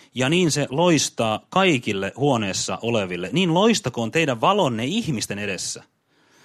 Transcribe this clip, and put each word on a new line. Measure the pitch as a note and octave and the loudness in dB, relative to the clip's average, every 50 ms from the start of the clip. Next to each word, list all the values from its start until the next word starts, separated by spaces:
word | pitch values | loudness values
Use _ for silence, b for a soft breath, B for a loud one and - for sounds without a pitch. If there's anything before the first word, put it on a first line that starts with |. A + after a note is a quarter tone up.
| B B - | B B -4
Ja | A#2 B2+ C3 | -2 0 2
niin | E3 F3+ F#3 D#3+ | 2 2 2 2
se | C3 D3 C#3 - | 2 0 -2 -2
loistaa | C3 D3 E3+ F3+ E3+ C#3 - - - - A#2 A2 G#2+ G2+ - _ | 0 2 4 4 4 4 2 0 -2 -2 -2 0 -2 -4 -4 _
kaikille | - F3+ F#3+ F#3 D#3 A#2+ A#2 A2+ G#2 F#2+ G2 G2 - | 0 2 4 4 2 2 0 -2 -4 -2 -4 -6 -4
huoneessa | - C3+ D3 C3+ A2+ G#2+ F#2+ F#2 - - - F#2+ F2+ - | -2 0 0 2 2 0 -2 -4 -4 -4 -6 -6 -4 -2
oleville. | A#2 A#2 A2 G2 F2+ F2+ F2 F2+ F#2 A#2 | -2 0 0 0 -2 -4 -6 -6 -2 0
Niin | E3 F#3+ E3+ D#3+ | 0 2 2 4
loistakoon | F3+ G#3 A#3 A3 - - C3 - - A#2 A2 | 4 4 4 2 2 -2 -4 -4 -4 -4 -2
teidän | - D#3+ E3 C#3+ B2 A2+ | 0 0 0 0 0 2
valonne | B2+ E3+ G3+ G#3 F#3 C3+ A#2+ G#2+ A#2+ | 2 2 4 4 2 2 0 -2 -2
ihmisten | C3+ F#3 A#3 A3 E3+ C#3+ - - - G#2 G2+ | -2 -4 -4 -2 -2 -4 -4 -4 -6 -6 -6
edessä, | G#2 G2+ F#2+ E2+ - - - - - _ _ _ b b b b b b b b b | -6 -6 -6 -6 -8 -8 -10 -12 -16 _ _ _ b b b b b b b b b